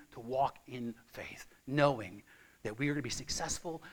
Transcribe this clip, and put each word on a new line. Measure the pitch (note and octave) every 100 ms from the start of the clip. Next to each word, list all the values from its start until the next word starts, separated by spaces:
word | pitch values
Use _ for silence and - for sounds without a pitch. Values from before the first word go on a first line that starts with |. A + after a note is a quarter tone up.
| -
to | -
walk | A#2+ C3 C3+ - -
in | B2 A#2 A2+ -
faith, | - - - - - -
knowing | C#3 C#3+ B2+ F#2 G2 - - - -
that | A2 G#2+
we | C#3+
are |
gonna | C#3+
be | B2
successful | - C3+ - E3 - F3+ D#3+ -